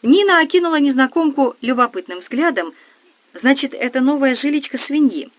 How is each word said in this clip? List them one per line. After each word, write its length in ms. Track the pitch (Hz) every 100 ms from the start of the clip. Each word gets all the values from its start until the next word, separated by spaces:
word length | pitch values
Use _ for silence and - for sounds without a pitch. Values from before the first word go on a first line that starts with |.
Нина 380 | 226 339 403 349
окинула 380 | 320 359 339 311
незнакомку 760 | 285 254 262 330 320 277 262 -
любопытным 580 | 233 247 240 190 180 180
взглядом. 540 | 180 247 330 233 165 - _ _ _ _ _
«Значит, 400 | 175 247 269 269
это 260 | - 247 254
новая 360 | 262 294 269 247
жиличка 420 | 285 294 277 247 -
свиньи. 440 | 285 285 165 139